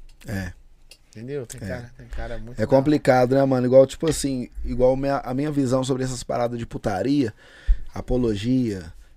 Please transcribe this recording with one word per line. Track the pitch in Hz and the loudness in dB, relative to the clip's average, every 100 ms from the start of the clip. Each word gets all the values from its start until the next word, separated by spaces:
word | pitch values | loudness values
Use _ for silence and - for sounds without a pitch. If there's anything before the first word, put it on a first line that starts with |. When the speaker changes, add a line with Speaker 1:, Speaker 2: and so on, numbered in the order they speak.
| - - - | -20 -20 -10
Speaker 1:
é. | 101 92 - - - - - _ | -8 -8 -12 -20 -20 -20 -20 _
Speaker 2:
Entendeu? | - 120 143 120 | -18 -12 -10 -10
Tem | 120 | -12
Speaker 1:
É. | 110 | -10
Speaker 2:
cara, | 123 120 - | -10 -12 -18
tem | 117 | -14
cara | - 117 113 | -10 -8 -8
muito | 110 | -10
Speaker 1:
É | 120 | -4
Speaker 2:
da | |
hora. | 107 | 2
Speaker 1:
complicado, | 135 135 151 - 127 127 135 | 4 4 2 4 4 6 4
né, | |
mano? | 135 131 123 | 2 2 6
Igual, | 131 135 | 8 8
tipo | - 165 | 4 -2
assim, | 143 139 131 123 - | -2 -2 -4 -8 -8
igual | - 123 127 131 | -6 2 2 2
minha, | 139 139 | 0 -2
a | - | -4
minha | 127 151 | -4 -2
visão | 143 135 131 | 0 0 0
sobre | 131 127 131 | 0 -2 -4
essas | 127 | -6
paradas | - 120 120 120 | -6 -2 -2 -4
de | 117 | -10
putaria, | 131 - 95 113 147 117 - - - - - - | -6 -4 -2 0 0 0 -4 -20 -6 0 2 0
apologia, | - - 127 120 104 110 131 120 95 82 - - | -8 -4 0 0 -2 0 0 0 -4 -10 -18 -20